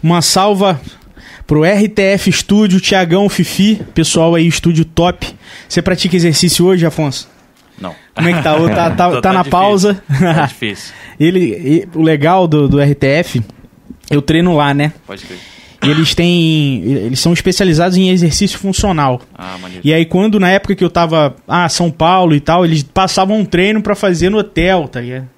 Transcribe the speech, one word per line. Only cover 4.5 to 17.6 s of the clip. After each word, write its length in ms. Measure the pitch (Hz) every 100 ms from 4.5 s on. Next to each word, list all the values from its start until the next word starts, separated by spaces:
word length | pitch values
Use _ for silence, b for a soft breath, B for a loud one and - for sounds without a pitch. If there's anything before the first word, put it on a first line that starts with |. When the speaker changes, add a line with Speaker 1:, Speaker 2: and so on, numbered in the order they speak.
| 156 170 160 160
Speaker 1:
top. 420 | - 175 - - - B B B
Você 140 | -
pratica 340 | 175 180 185 180
exercício 500 | 170 151 175 - 175
hoje, 200 | 190 165
Afonso? 440 | - 151 131 - _ _ _ _ -
Speaker 2:
Não. 140 | 92 80 _
Speaker 1:
Como 140 | - 170
é 60 |
que 100 | 175
tá? 120 | 151 156
Ou 120 | 165
tá, 200 | - 170
tá, 20 |
Speaker 2:
<laughs> 40 | - 180
Tá, 20 |
Speaker 1:
tá 100 | 160
Speaker 2:
tá 80 | 185
Speaker 1:
na 60 | 185
Speaker 2:
difícil. 120 | 147
Speaker 1:
pausa? 520 | 175 196 208 202 196 - 139
Speaker 2:
Tá 260 | 175 165 143
difícil. 480 | - 110 98 - B B
Speaker 1:
<laughs> 80 | B
Ele, 200 | 151 185 170 98 151 160 190
e, 40 | 156
o 40 |
legal 460 | 160 156 151 190 175
do, 200 | 151 143
do 120 | 139
R 140 | 143 143
T 120 | 135
F, 340 | 147 175 123 110 - - _ _ - -
eu 120 | 147
treino 340 | 139 160 175 160
lá, 180 | 143
né? 200 | 143 151 - -
Speaker 2:
Pode 200 | 98 B
crer. 140 | 92 B B B B
Speaker 1:
E 80 | 139
eles 240 | 156 160
têm, 680 | - 170 175 165 156 143 127
eles 380 | 87 135 107 131
são 100 | 170
especializados 680 | 170 - 180